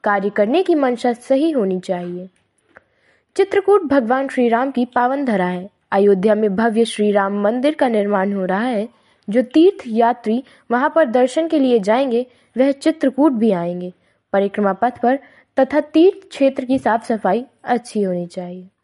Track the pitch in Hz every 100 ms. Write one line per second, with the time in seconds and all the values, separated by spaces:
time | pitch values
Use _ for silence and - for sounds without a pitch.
0 | 214 202 196 202 208 311 370 320 269 240
1 | 247 233 - 269 320 294 196 185 180 180
2 | 175 175 185 _ _ _ _ - _ _
3 | _ _ _ - 392 392 392 403 311 285
4 | 220 262 269 - 240 226 269 262 247 254
5 | 247 277 269 208 180 180 190 _ _ 202
6 | 202 196 208 208 214 190 226 220 226 -
7 | 208 202 196 202 202 247 277 302 269 226
8 | 202 202 196 202 185 185 247 226 226 _
9 | _ _ - 220 233 311 349 392 254 220
10 | 233 240 214 233 269 _ _ 240 294 330
11 | 285 240 254 311 320 320 262 240 190 226
12 | 277 233 247 _ _ 220 277 277 311 320
13 | 277 262 302 240 226 180 170 180 180 -
14 | _ _ _ 196 196 202 202 190 240 247
15 | 233 269 - _ _ - 269 294 294 320
16 | 359 392 - - 269 269 254 262 240 220
17 | - 220 196 208 262 _ - 240 226 214
18 | 196 175 175 185 180 180 185 _